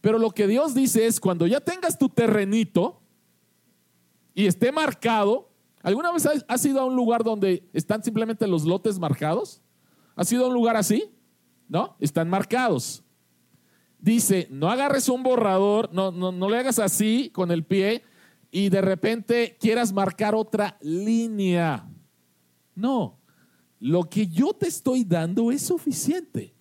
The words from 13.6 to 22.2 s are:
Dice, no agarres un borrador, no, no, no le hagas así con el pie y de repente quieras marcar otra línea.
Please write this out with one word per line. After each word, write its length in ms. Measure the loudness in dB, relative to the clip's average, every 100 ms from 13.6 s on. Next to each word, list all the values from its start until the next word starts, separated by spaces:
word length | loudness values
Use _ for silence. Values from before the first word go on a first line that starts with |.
| _ _ _ _
Dice, 500 | 0 2 2 0 -2
no 180 | -4 -2
agarres 400 | 0 0 0 0
un 140 | -2
borrador, 680 | 0 2 2 2 2 2 0
no, 180 | -2 -4
no, 220 | -2 -6
no 180 | -2 -2
le 80 | -2
hagas 200 | 0 0
así 520 | 0 0 0 0 -2
con 180 | -4 -2
el 140 | -2
pie 380 | 0 0 0 -2 _ _ _ _ _
y 180 | -2 2
de 120 | 2
repente 760 | 2 0 -2 -4 -2 0 0 0
quieras 340 | 0 2 0
marcar 420 | 0 -2 -2 -2
otra 440 | 0 -2 -2 -4 -4
línea. 1040 | -6 -4 0 0 -2 -2 0 0 0 -4 -8 -20 _ _